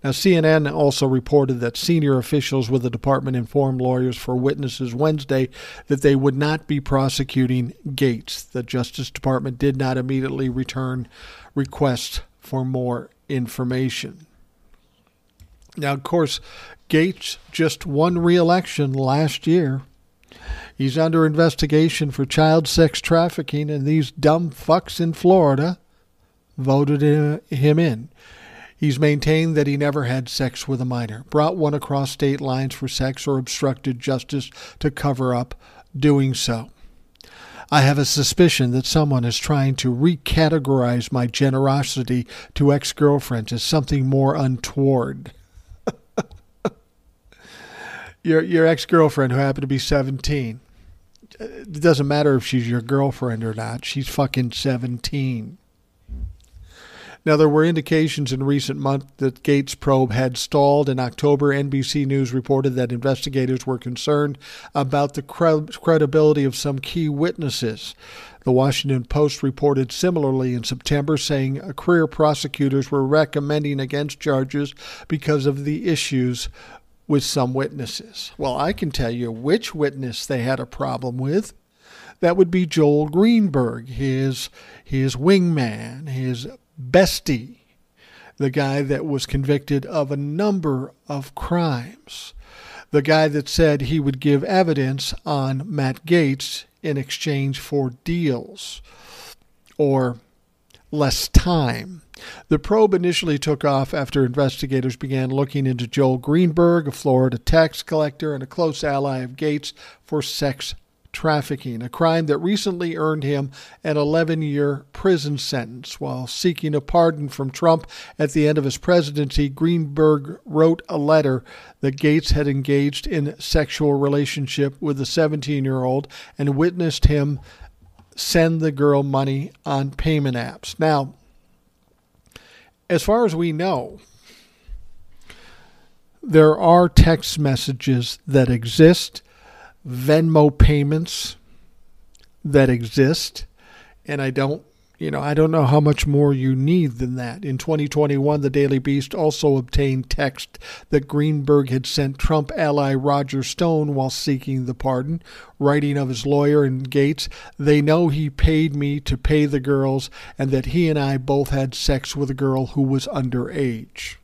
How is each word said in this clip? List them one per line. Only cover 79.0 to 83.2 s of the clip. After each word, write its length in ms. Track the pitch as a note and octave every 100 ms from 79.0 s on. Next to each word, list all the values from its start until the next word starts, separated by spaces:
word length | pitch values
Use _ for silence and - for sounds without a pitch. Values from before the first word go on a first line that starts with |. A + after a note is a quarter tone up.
| A#2
you 220 | A#2+ A#2+
which 420 | A2+ C3+ F#3+ -
witness 520 | D#3+ C#3+ C3+ B2+ A2+ -
they 160 | C3
had 180 | B2 C3
a 60 | C3
problem 500 | - C3+ B2 B2+ B2
with. 380 | C3+ F3+ G#3+ - _ _ _ - - _
That 160 | E3+ F3+
would 140 | F3+
be 160 | F#3 F3
Joel 420 | D#3+ D3 D3 D3+
Greenberg, 800 | E3